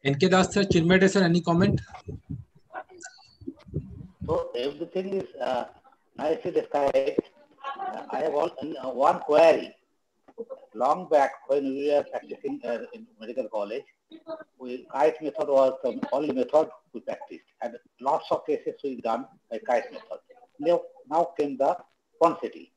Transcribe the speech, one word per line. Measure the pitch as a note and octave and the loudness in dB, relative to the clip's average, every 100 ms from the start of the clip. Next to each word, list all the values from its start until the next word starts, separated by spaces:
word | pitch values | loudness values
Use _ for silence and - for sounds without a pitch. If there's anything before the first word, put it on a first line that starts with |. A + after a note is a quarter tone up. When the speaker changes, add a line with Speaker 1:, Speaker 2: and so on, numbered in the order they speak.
Speaker 1:
N | C#3 C#3 | 0 2
K | F#3 | 4
Das | F#3 F#3 | 4 4
sir, | G3+ | 0
Chinmay | G3 E3+ E3 F#3 F#3+ | 2 4 6 6 6
sir, | G3 | 4
any | F3 F3 | 4 4
comment? | F3 E3+ G3+ - - - - - _ - - _ _ - - F#4 - _ _ _ - - - - - - - _ - | 4 4 4 2 -4 -16 -14 -14 _ -14 -14 _ _ -16 -16 -20 -20 _ _ _ -16 -16 -10 -10 -10 -16 -18 _ -4
Speaker 2:
So | E3+ - A#2+ | -4 -4 -6
everything | C3+ D3 E3 F#3+ F#3+ | -6 -6 -8 -6 -4
is, | G3 - C#3 B2 | -6 -6 -8 -4
uh, | B2+ A2+ - _ _ _ - | -4 -6 -16 _ _ _ -6
nicely | D3+ D#3+ F3+ | -2 -2 0
described. | D#3 D3 C#3+ C#3 C3 C3+ - - _ _ _ C5+ - | -2 0 0 2 2 2 -2 -4 _ _ _ -12 -8
Uh, | G5 - - | -8 -8 -8
I | - | -4
have | D3+ | -2
one, | D3 E3+ - D3 D3 | 0 -2 -4 -10 -8
uh, | C3 | -8
one | B2 D3 F3+ | 2 2 2
query. | - D3+ E3 C3 - _ _ _ _ _ _ - - - - | 2 8 8 6 0 _ _ _ _ _ _ -14 -14 -14 -16
Long | A2 C3 E3+ E3 | -2 0 0 2
back, | D3+ C3+ - - | 2 2 0 -2
when | C#3 C3+ | -2 0
we | C3+ C#3+ | -2 0
were | C#3+ C#3 | 0 0
practicing, | C3 - - C#3+ - | -8 -10 -10 -8 -8
uh, | A#2+ A2+ A#2 | -6 -6 -8
in | - A2+ _ | -16 -20 _
medical | A2 B2 A2 | -10 -8 -6
college, | G#2+ G2+ B2 - _ _ D#4+ - D#4+ - _ | -6 -6 -8 -10 _ _ -20 -16 -16 -16 _
we, | B2+ B2+ - | -10 -10 -8
kite | C3 D#3 D#3 | 2 2 2
method | D3+ D#3+ D3 | -8 -4 2
was | C3+ C3 C3 | 4 4 2
the | A#2+ A2+ - | -4 -4 -4
only | C3+ D3 | -2 -2
method | B2+ B2 D3+ D#3 - _ | -2 2 2 2 -6 _
we | A#2 | -12
practiced, | - - - - _ _ | -10 -12 -12 -18 _ _
and | A#2 A#2 _ _ | -10 -10 _ _
lots | B2+ D#3 - | -2 -2 -2
of | D#3+ - | -4 -2
cases | C#3+ D#3 - | -4 -4 -8
we | C#3+ A#2+ | -8 -6
done | A2+ A#2 - _ _ | -4 -4 -6 _ _
by | A2+ | -10
kite | - A#2+ - | 0 0 0
method. | - - F2+ _ - - _ | -16 -14 -16 _ -20 -20 _
Now, | E3 F3 - - - | 0 0 0 -18 -2
now | D#3 E3+ - | 0 0 -2
came | C#3+ C3 | -4 0
the | C#3 F3+ - _ _ _ | 0 0 -8 _ _ _
Ponseti. | E3 D#3+ - - - | 2 2 -8 -12 -20